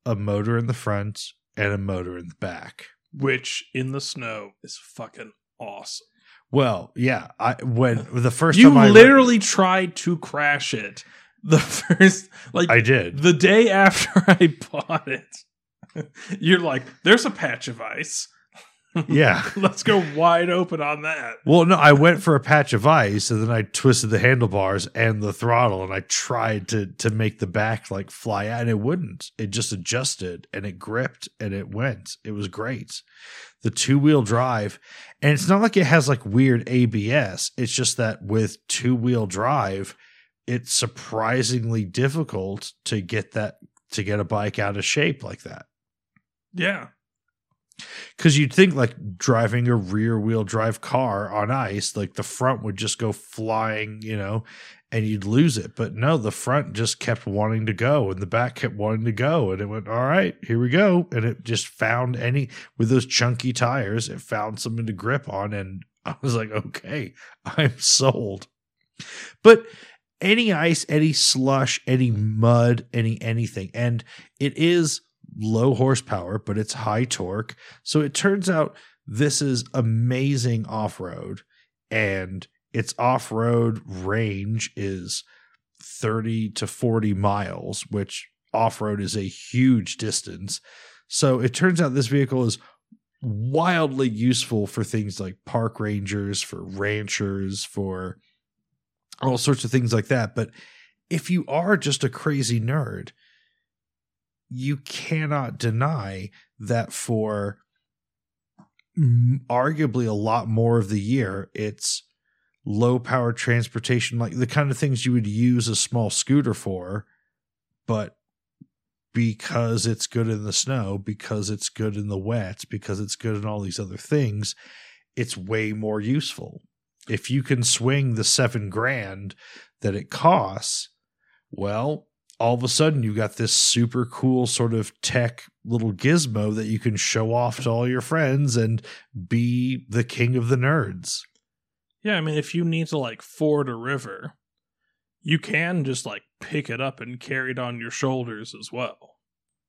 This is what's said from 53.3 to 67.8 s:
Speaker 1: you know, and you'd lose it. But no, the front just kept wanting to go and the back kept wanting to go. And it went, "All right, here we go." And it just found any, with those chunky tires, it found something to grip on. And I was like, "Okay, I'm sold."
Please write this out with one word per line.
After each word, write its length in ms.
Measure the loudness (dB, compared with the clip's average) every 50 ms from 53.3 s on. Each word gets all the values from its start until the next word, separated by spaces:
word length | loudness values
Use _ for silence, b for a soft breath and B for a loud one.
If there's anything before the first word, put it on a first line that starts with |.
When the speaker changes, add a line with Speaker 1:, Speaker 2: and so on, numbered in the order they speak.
| -12 -8 -4 -4 -2 -2 -2 -2 -4 -6 -8 -10 -10 -12 -10
Speaker 1:
you 140 | -8 -6
know, 280 | -6 -4 -4 -4 -6 -6 B B B B B B B B B -4
and 120 | -2 -2
you'd 180 | -2 -2 -4 -2
lose 320 | 0 4 4 4 4 2 0
it. 160 | -4 -8 -6
But 200 | -6 -6 -6 -4
no, 220 | -2 0 2 2
the 140 | 2 0 -2
front 440 | -6 -6 -4 -2 0 0 -2 -2 -4
just 260 | -4 -4 -4 -4 -4
kept 260 | -4 -4 -4 -4 -4
wanting 400 | -4 -2 -2 -2 0 -2 -2 -2
to 60 | -4 -4
go 380 | -2 0 0 2 2 0 -2
and 100 | -4 -6
the 60 | -6
back 280 | -2 0 0 0 -2 -4
kept 200 | -4 -6 -6 -4
wanting 280 | -4 -4 -2 -2 -2 -2
to 60 | -2 -2
go. 380 | 0 0 0 2 2 0 0
And 100 | -2 -4
it 60 | -4
went, 220 | -6 -8 -8 -8 -6
"All 160 | -4 -2 0
right, 320 | 0 2 2 0 0 -2 -6 -6
here 140 | -2 0 0
we 80 | 0 2
go." 400 | 4 4 4 6 4 2 2 0
And 140 | -2 -2 -2
it 180 | -2 -2 -4 -6
just 240 | -4 -4 -4 -4
found 480 | -6 -6 -4 -2 0 0 0 -2 -2 -4
any, 360 | -4 -2 -2 0 0 -2 -4 B B B B B B
with 100 | 2 4
those 180 | 4 4 2
chunky 460 | 2 0 0 0 0 0 -2 -2 -4 -2
tires, 560 | 0 0 0 0 -2 -2 -2 -2 -4 -4 -6
it 120 | -8 -12
found 400 | -10 -8 -6 -6 -6 -6 -6 -8
something 260 | -8 -6 -6 -6 -4
to 60 | -6 -6
grip 360 | -6 -4 -2 -2 -2 -4 -6
on. 240 | -6 -6 -6 -4 -6
And 300 | -6 -8 -8 -12 -14 -16 _ _ _ -10
I 100 | -10 -10 -6
was 160 | -2 -2 -2
like, 160 | -2 -2 -4 -6
"Okay, 640 | -6 -6 -8 -12 -14 -12 -10 -8 -8 -8 -10 -14 B B B B B -14
I'm 340 | -8 -2 0 2 0 0
sold." 680 | 0